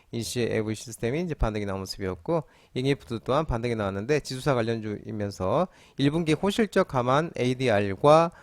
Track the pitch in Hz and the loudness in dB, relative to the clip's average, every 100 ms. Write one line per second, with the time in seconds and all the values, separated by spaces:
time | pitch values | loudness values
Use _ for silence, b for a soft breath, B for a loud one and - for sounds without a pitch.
0 | b 117 107 123 110 107 107 107 - 110 | b -8 -4 -2 0 0 -2 -6 -8 -6
1 | 117 147 180 143 113 107 101 95 95 - | -4 -2 -4 -2 0 0 -4 -4 -6 -6
2 | 95 90 - 165 b b b 131 135 139 | -6 -6 -2 -2 b b b -4 0 -2
3 | - 117 - 139 160 120 120 113 101 98 | -4 -6 -2 0 0 -2 -2 -2 -2 -2
4 | 113 147 - 131 147 123 113 117 107 104 | 0 0 -2 -4 0 2 2 -2 -4 -8
5 | - 107 101 98 107 135 185 b b - | -8 -6 -6 -4 -2 0 -2 b b -2
6 | 139 160 160 151 196 202 214 190 180 135 | 0 2 0 0 0 0 2 2 2 0
7 | 123 139 170 - 123 127 131 104 101 95 | 2 2 0 -2 -2 0 2 2 2 2
8 | 143 156 170 B | 6 8 6 B